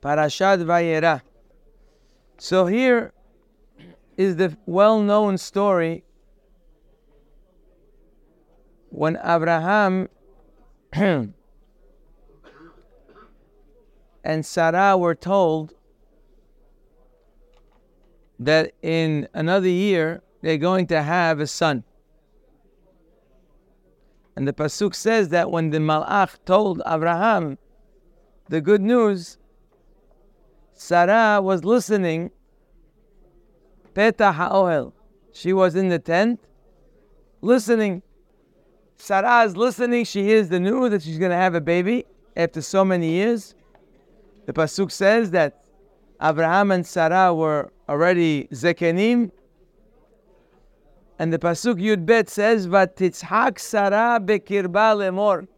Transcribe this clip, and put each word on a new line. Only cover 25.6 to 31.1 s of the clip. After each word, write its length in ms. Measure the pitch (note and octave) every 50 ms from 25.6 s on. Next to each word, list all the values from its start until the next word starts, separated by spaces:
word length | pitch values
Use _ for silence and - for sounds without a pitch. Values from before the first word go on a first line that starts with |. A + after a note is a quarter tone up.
| E3 D#3+
the 80 | D3 D#3
Malach 580 | D#3 D#3 D#3 D#3 D#3 - - G3+ F#3+ F3 - _ _
told 380 | - F#3 G3 G#3+ G3+ F#3 - -
Abraham 720 | - E3 D#3+ D#3 E3+ E3+ E3 G3 A3+ A3 F#3+ E3+ D3+ C3+ - _ _ _ _ _ _ _ _ _ _ _ _ _ _ _ _ _ _
the 100 | - D#3+
good 220 | D3+ D3+ G#3 G3+ F#3+
news, 560 | G#3+ A#3+ B3 A#3 G#3 G3+ F3+ E3 - - _ _ _ _ _ _ _ _ _ _ _ _ _ _ _ _ _ _ _ _ _ _ _ _ _ _ _ _
Sarah 640 | _ - - F3 F3 F3 F3+